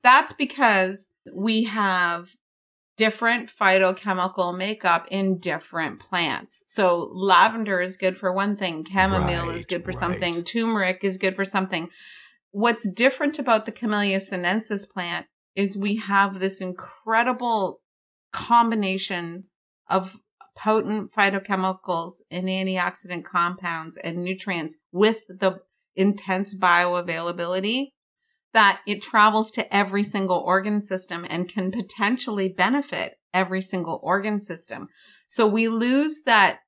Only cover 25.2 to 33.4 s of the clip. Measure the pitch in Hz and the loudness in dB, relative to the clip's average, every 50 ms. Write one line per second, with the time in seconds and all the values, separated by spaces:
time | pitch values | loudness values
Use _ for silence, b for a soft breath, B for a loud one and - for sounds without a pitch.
25.2 | _ _ 185 - 202 190 185 185 _ _ _ _ _ _ _ - 190 202 202 202 | _ _ -8 0 0 0 0 -2 _ _ _ _ _ _ _ 2 2 2 2 0
26.2 | - 196 185 185 196 196 202 185 190 180 170 175 175 180 175 175 175 180 165 160 | -2 -4 -2 -2 -2 -6 -4 0 2 4 4 4 4 2 0 -2 -4 -4 -6 -4
27.2 | 170 175 175 175 170 170 185 190 190 214 233 262 277 277 _ _ _ _ _ _ | -4 -6 -4 -4 -4 -2 -2 -2 -2 -2 -2 -2 -4 -6 _ _ _ _ _ _
28.2 | _ _ _ _ _ _ _ 226 214 196 190 - - 202 208 196 - - - 220 | _ _ _ _ _ _ _ 6 6 6 4 2 -4 -6 -6 -6 -6 0 4 6
29.2 | 208 220 208 220 220 214 - - - - - 202 202 190 190 202 208 202 - 202 | 6 6 6 4 0 0 -4 -6 -6 0 2 0 0 2 0 -2 -2 0 -2 -2
30.2 | 196 185 180 170 - - 185 190 190 214 214 208 202 - 190 185 185 - 175 170 | 0 2 0 0 2 2 2 2 2 0 -2 -2 -2 -2 -6 -6 -6 -8 -10 -10
31.2 | 175 - - 165 180 175 - 208 185 185 185 240 190 - - - 214 208 247 247 | -8 -6 -4 -4 -4 -4 -4 -4 -4 -2 -4 -6 -8 -8 -4 -2 0 0 0 -2
32.2 | - - 214 202 190 190 185 - 180 208 254 285 277 - - - - - - _ | -4 -6 -4 -2 -2 -2 0 0 0 2 2 0 -2 -4 -6 -6 -6 -8 -10 _
33.2 | _ _ - 185 | _ _ -2 -2